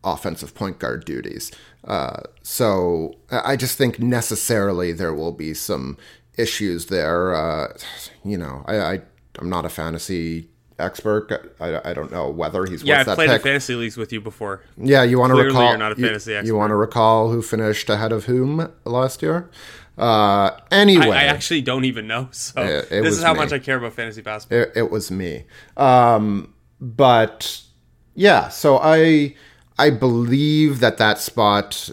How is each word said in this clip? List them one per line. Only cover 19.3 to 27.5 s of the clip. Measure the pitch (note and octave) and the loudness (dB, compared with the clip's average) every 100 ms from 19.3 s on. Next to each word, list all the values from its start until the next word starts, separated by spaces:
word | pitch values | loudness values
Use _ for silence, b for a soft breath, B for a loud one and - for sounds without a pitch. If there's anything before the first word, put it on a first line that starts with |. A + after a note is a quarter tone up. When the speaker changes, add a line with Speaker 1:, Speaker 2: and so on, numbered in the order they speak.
| E3 F3 B B B B - | -2 -6 B B B B -4
Speaker 1:
Uh, | A#2+ A2 G#2 G2+ G2 - - | 2 4 4 4 2 -2 0
anyway. | G3 G#3 F#3 D#3+ | 4 6 6 6
Speaker 2:
I, | D3+ | 4
I | C#3+ | 2
actually | C#3+ - E3 | 0 -2 -4
don't | A#2+ C3 | -2 -2
even | C3 A#2 A2 | -2 -4 -6
know, | A#2 B2+ | -6 -6
so | - - - | -12 -10 -6
Speaker 1:
It, | G#2+ D2 - | -2 -2 -2
it | |
Speaker 2:
this | F#2+ D#3+ | -2 0
Speaker 1:
was | - | 2
Speaker 2:
is | |
how | E3+ | 0
Speaker 1:
me. | D#3+ | 2
Speaker 2:
much | D3 | 0
I | C#3+ | -4
care | C3 C3 | -4 -4
about | A#2 | -4
fantasy | A2+ A#2 G#2+ | -10 -10 -10
basketball. | A2 G#2+ - A#2 | -12 -12 -2 0
Speaker 1:
It, | A#2+ - | 0 -2
it | A#2 | -2
was | G#2+ F#2 | -4 -6
me. | F#2 F2+ B1+ - b b - | -6 -6 -10 -14 b b 0
Um, | C3+ B2+ A#2+ A2+ G#2+ G2+ - _ _ _ | 4 6 6 4 2 -4 -6 _ _ _
but, | B2+ A#2 C3+ A#2 A2 - - | -12 4 6 6 4 -2 -12